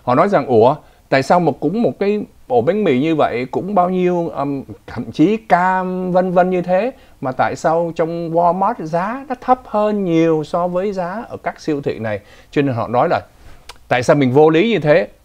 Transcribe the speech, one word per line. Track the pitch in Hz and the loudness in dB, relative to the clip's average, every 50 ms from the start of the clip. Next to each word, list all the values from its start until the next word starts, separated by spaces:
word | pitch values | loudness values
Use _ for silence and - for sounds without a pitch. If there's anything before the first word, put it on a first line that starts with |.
| - | -4
họ | 123 123 | -2 2
nói | 143 180 202 | 2 2 2
rằng, | 196 151 131 | 2 0 0
"Ủa, | - 123 107 113 127 151 - - - _ _ _ - | 2 4 4 4 4 2 0 -8 -20 _ _ _ -2
tại | 143 135 135 | 0 0 2
sao | - 185 180 | 2 2 2
mà | 175 151 127 - | 2 0 -2 -2
cũng | 151 151 185 233 | -4 -4 -2 0
một | 233 131 123 - | -2 -2 -2 -2
cái | 202 202 208 208 - - _ - - - | -2 -2 -2 -4 -6 -10 _ -20 -8 -2
ổ | 127 120 | 0 0
bánh | 110 156 190 214 208 | 2 2 0 0 2
mì | 170 127 123 | 2 2 2
như | 147 160 160 | 2 0 2
vậy | 147 127 82 104 120 127 131 | 2 0 0 0 -4 -6 -4
cũng | - 127 160 190 208 | -6 -6 -6 -2 0
bao | 185 175 180 | 0 0 0
nhiêu, | 185 185 180 180 180 175 170 160 | 0 0 0 0 0 0 -4 -4
um, | - 143 143 143 139 135 - - 101 - _ - | -6 -6 -6 -4 -4 -6 -8 -12 -16 -18 _ -14
thậm | - 120 120 113 | -10 -10 -10 -10
chí | - - 151 196 220 220 | 0 2 2 2 2 -2
cam | - - 185 170 180 185 185 185 185 185 185 185 185 180 | 0 0 0 2 2 2 0 0 -2 -4 -6 -6 -4 0
vân | 175 185 185 190 | 0 0 0 2
vân | 175 180 175 185 | 2 2 2 2
như | 185 180 | 0 -2
thế, | 175 180 185 185 214 262 - - - _ - - | -2 0 0 0 0 -2 -6 -10 -20 _ -16 -8
mà | 139 131 | -8 -8
tại | 127 - 117 107 123 | -2 -2 -2 -2 -2
sao | - - 165 160 170 170 170 160 | -2 -2 0 0 0 -2 -2 -2
trong | - 160 165 170 170 170 160 | -4 -4 -4 -4 -6 -6 -2
Walmart | 165 170 175 175 170 190 196 214 240 - | -2 2 2 2 2 2 0 -2 -2 -4
giá | 170 151 165 170 185 208 247 277 269 294 | -8 -4 -4 -4 -4 -4 -6 -10 -8 -10
nó | 254 - | -10 -8
thấp | - 254 254 254 - | 0 0 0 0 -2
hơn | - - 208 208 214 214 202 196 | -6 -2 -2 0 0 0 -2 -2
nhiều | 175 165 165 165 165 160 156 151 | 0 2 2 4 2 2 0 -2
so | - - 175 175 180 | -4 -4 -4 -2 -2
với | 175 180 190 214 190 | -2 -2 -4 -4 -4
giá | 185 175 175 190 226 240 - | -6 -6 -6 -8 -10 -12 -12
ở | - - | -14 -8
các | - 170 - - | -8 -8 -10 -8
siêu | - 160 151 143 | -6 -4 -4 -4
thị | 139 139 - 104 | -4 -6 -6 -4
này?" | 110 110 104 98 - - - - - _ | -6 -6 -6 -8 -10 -16 -20 -20 -20 _
Cho | - 151 | -2 -2
nên | 139 139 123 | 0 0 0
họ | 117 104 82 | -2 -4 -2
nói | 117 123 147 175 | 0 0 2 2
là, | 151 101 - _ _ _ - - - - - - - - - - | 0 -2 -4 _ _ _ -20 -20 -20 -20 -20 -20 -20 -20 -4 -2
"Tại | 123 123 120 | 0 0 4
sao | - 156 | 4 4
mình | 143 139 123 | 4 4 4
vô | 127 147 156 160 | 6 6 6 6
lý | 160 160 208 233 | 6 4 2 2
như | 220 165 | 0 0
thế? | 151 151 151 185 208 - - _ _ | 2 4 4 4 2 0 -8 _ _